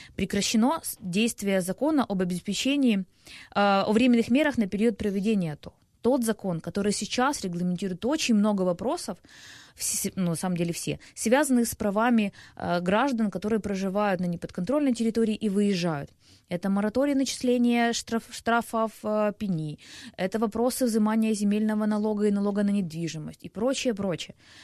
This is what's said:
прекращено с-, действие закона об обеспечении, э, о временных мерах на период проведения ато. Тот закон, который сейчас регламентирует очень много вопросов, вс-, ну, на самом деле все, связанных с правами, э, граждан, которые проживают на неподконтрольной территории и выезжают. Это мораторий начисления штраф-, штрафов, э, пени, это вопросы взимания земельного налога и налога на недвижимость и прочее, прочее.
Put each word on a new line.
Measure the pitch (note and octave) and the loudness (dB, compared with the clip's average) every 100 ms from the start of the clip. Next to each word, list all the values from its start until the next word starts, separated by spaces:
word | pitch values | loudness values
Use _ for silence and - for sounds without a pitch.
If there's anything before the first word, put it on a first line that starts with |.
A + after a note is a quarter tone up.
| - - | -14 -6
прекращено | - G3+ - A3 B3 D#4+ | -2 -2 0 2 2 0
с-, | - - | -6 -10
действие | F#3 F3+ A3+ - G3+ F#3+ | -4 0 -2 -2 -2 0
закона | F3+ F#3 C#4+ D4+ - | -2 -2 0 2 0
об | F#3+ | 0
обеспечении, | F#3 F3+ - G3 C4 C#4+ B3+ G3+ | -2 -2 -4 -4 0 2 2 2
э, | F#3 _ - - - - | -2 _ -20 -20 -6 2
о | G3+ G3 - | 4 4 4
временных | G#3+ B3+ A#3 A3+ | 4 4 4 4
мерах | B3 D4+ C4+ | 2 2 0
на | G3 | -2
период | F#3+ A3+ G3+ | 0 0 0
проведения | G3+ G3 G3+ G#3 E3 | -2 -2 0 0 -2
ато. | D3 - - _ _ | -6 -14 -20 _ _
Тот | A3+ C#4 | 0 2
закон, | A3+ G#3+ G3 E3 | 0 -2 -4 -6
который | - G3+ G3+ | -4 -2 -2
сейчас | G3 G3+ - B3+ D4 | -2 -4 0 0 0
регламентирует | F#3+ F3 F3+ F3 G3 F3 A3+ | -4 -4 -2 -2 -4 -4 -2
очень | D4+ - G#3+ | -2 2 2
много | G#3+ G3+ | 4 2
вопросов, | F#3 F3 A#3 E4+ - F3 - - - - - - | 0 -2 -2 -4 -6 -12 -16 -20 -20 -20 -20 -10
вс-, | - - G3 - | -6 -4 -4 -2
ну, | F3 | -2
на | D#3 | -2
самом | F#3 E3+ | -2 0
деле | E3+ | -2
все, | E3 - C#3+ - - | -4 -6 -8 -10 -6
связанных | A3+ B3+ D4 B3 A#3 | 2 4 4 2 2
с | - | -2
правами, | G#3 G3 A#3+ A#3 G3+ - - - | -2 2 4 4 2 -4 -18 -8
э, | - F3 | -2 0
граждан, | F3+ G#3 C#4+ A#3 A3 | 2 2 2 0 -2
которые | F3+ G#3 A3 | -2 -2 -2
проживают | G#3 G3 F#3+ G3 G#3 F3+ | -2 -4 -2 0 0 0
на | F3+ | -2
неподконтрольной | E3+ - - F3+ D4 C#4 | -4 -6 -6 -2 0 2
территории | A#3 A3+ A3 A3 G#3+ | 0 0 2 0 0
и | G#3+ | 0
выезжают. | G3 G3+ F#3 F3 D3 C#3+ _ _ - - | 2 2 2 0 -2 -6 _ _ -20 -8
Это | F3 G3 | -4 0
мораторий | G3 G#3+ B3 C#4+ C4+ | 0 0 2 2 2
начисления | C4 - B3+ B3 A#3+ A#3+ A#3 | 0 -2 2 4 4 4 2
штраф-, | A#3 - A3+ - | -2 -4 -4 -4
штрафов, | - - A#3 A3+ A3+ A3 - | -6 0 0 0 -2 -2 -4
э, | G#3+ G#3+ G#3 G3+ | -4 0 0 -2
пени, | G#3 E3 D#3 D3+ - - B3+ - | -4 -2 -4 -8 -16 -20 -14 -6
это | F#3+ A3 | -4 -2
вопросы | A3+ A3+ B3 - B3+ | -2 0 -2 0 0
взимания | A3 G#3+ A3+ A3 G#3 | 2 2 2 2 2
земельного | G#3 G#3 G#3+ G#3+ G#3+ | 2 2 0 0 0
налога | G#3+ G#3+ G#3 G#3 | 0 0 0 2
и | |
налога | G3+ G3+ G3+ | 2 0 0
на | G3+ | 0
недвижимость | G3+ F3 D#3 E3 D#3 D3+ D3+ E3+ | 0 -2 -4 -6 -6 -12 -14 -14
и | |
прочее, | - A#3+ C4+ C4 | -4 -2 0 -2
прочее. | G3+ G3 D#3 - - - - | -2 -2 -4 -8 -18 -20 -20